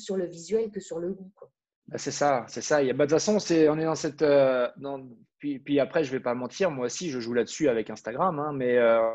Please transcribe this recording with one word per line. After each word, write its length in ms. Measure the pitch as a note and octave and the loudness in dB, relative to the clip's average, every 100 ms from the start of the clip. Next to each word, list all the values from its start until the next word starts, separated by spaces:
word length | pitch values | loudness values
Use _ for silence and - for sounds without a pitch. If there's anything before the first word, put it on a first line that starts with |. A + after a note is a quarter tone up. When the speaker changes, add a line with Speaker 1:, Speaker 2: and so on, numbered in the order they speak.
Speaker 1:
sur 140 | - F#3+ | -6 -4
le 80 | E3+ | -4
visuel 440 | E3 E3+ A3 A3+ | -8 -4 -2 -2
que 120 | G3+ | -8
sur 180 | - E3 | -10 -8
le 140 | F3 | -6
goût, 180 | F#3 F#3+ - | -8 -14 -20
quoi. 140 | - _ _ _ - | -20 _ _ _ -12
Speaker 2:
Bah, 120 | - | -10
c'est 120 | - | -6
ça, 340 | C3+ C#3+ C3 A2 | -2 0 0 -2
c'est 140 | - | -8
ça. 180 | - D3+ | -2 0
Il 60 | C3+ | 2
y 20 | |
a, 40 | |
bah, 120 | B2+ C#3+ | 2 2
de 60 | |
toute 80 | D#3 | 2
façon, 180 | F3 G#3+ | 2 0
c'est, 320 | - E3 D#3 | 2 4 4
on 80 | D#3 | 4
est 80 | D#3+ | 0
dans 80 | |
cette, 300 | D3+ D#3+ - | -2 -4 0
euh, 440 | D3+ C#3+ C3+ B2+ B2 - | 4 6 6 4 0 -4
dans, 300 | C#3 C#3 C3 A#2 _ _ | -10 -10 -12 -20 _ _
puis, 220 | D3 C3+ | -8 -6
puis 200 | - C#3+ | 0 2
après, 240 | C3 E3+ | 2 0
je 80 | C#3+ | 0
vais 80 | C3 | -2
pas 140 | B2 | -2
mentir, 380 | A#2+ B2 - F#3 | -4 -4 -2 -2
moi 160 | C#3 B2 | -2 -4
aussi, 240 | - F3+ | -4 -6
je 80 | B2+ | -6
joue 140 | A2+ | -2
là-dessus 360 | A#2+ A2+ - D3+ | -2 -2 0 0
avec 220 | A#2 A2 | 0 -2
Instagram, 480 | G#2+ - B2 F#3 D3+ | -8 -8 -2 -2 0
hein, 140 | D3+ | -4
mais, 220 | C#3+ B2 B2 | -2 2 4
euh, 220 | A#2 A2+ A2+ | 6 6 2